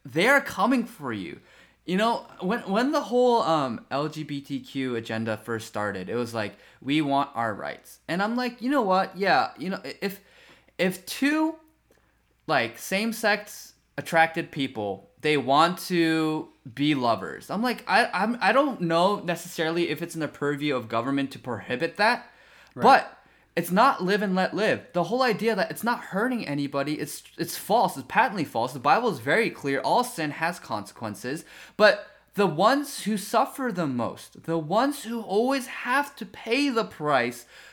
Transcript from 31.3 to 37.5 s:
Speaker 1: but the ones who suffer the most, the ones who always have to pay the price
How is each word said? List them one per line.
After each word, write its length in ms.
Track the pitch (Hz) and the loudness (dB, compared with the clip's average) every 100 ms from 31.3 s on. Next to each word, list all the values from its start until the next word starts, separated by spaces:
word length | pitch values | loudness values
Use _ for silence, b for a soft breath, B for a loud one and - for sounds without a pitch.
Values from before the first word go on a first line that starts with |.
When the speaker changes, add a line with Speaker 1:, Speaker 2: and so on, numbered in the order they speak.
| 156 - B B - | -8 -10 B B 6
Speaker 1:
but 300 | 208 - - B B | 6 6 -2 B B
the 140 | - 196 | 0 0
ones 560 | 147 202 277 285 - | 4 4 4 -2 -6
who 160 | 196 214 | -4 -4
suffer 520 | 214 226 269 - 254 | 0 0 0 -2 -4
the 160 | 185 156 | -2 -2
most, 580 | 123 107 - - - | 0 -2 -6 -14 -14
the 120 | - 165 | -4 -4
ones 480 | 151 202 277 285 | 0 0 0 -2
who 160 | 220 233 | -8 -8
always 460 | 190 196 247 269 247 | -2 0 2 0 -4
have 500 | - 247 262 285 - | -10 -2 0 -2 -8
to 80 | |
pay 460 | 220 - - 254 285 | -14 -12 -2 0 2
the 140 | 226 | 0
price 600 | 202 - 151 135 120 - - | -2 -4 2 2 2 -4 -14